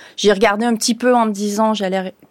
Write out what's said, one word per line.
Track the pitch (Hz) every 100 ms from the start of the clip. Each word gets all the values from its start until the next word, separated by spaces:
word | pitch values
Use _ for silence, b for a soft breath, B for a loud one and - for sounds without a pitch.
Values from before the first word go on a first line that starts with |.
| B B
J'ai | 202
regardé | 190 214 208
un | 240
petit | 220 -
peu | 233 247
en | 240 220
me |
disant | 196 208 208 220
j'allais, | 208 190 190 185 _ -